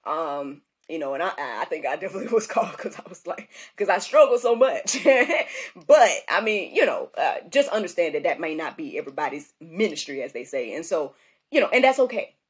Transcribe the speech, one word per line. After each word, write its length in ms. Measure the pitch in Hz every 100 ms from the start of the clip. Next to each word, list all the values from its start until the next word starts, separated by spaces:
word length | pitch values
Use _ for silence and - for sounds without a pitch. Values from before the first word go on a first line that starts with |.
| -
Um, 560 | 156 160 143 139 143 _ _ -
you 100 | 165
know, 160 | 139
and 80 | 135
I, 80 | 180 -
I 300 | 135 113 -
think 160 | 156
I 120 | 135 151
definitely 320 | 185 190 -
<laughs> 40 |
was 140 | 220 -
called 300 | 226 196 -
'cause 180 | 220 -
I 120 | -
was 180 | 180 170
like, 240 | - 214 - - -
'cause 120 | 202
I 100 | 185
struggled 420 | - - 269 240
so 140 | 240
much. 440 | 233 262 - - 262
<laughs> 40 | - 262 220 339 - - - - -
But, 240 | 302 220 - -
I 120 | 175
mean, 340 | 220 208 170
you 120 | 392 247
know, 240 | 113 - -
uh, 160 | 151 - -
just 180 | 277 277
understand 440 | 220 185 - 165
that 80 | 147
that 180 | 160 139
may 140 | 160
not 220 | 156 160 -
be 200 | 147 -
everybody's 540 | 139 135 147 143 - _
ministry, 600 | 165 170 214 151 - 139
as 100 | 143
they 120 | 120
say. 300 | 131 135 117
And 120 | 127 170
so, 280 | 170 143 _ _ _ _
you 100 | 302
know, 80 | 214
and 100 | 247
that's 140 | 262 262
okay. 360 | 247 226 - _